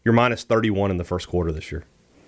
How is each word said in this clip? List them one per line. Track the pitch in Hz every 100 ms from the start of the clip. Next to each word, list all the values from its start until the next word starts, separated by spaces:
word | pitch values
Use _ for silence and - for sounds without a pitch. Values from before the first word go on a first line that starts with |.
you're | 113 113
minus | 123 110
thirty-one | - 113 113 98 98
in | 87
the |
first | 85 90 -
quarter | 90 82
this | 78 -
year. | 76 - _ _ _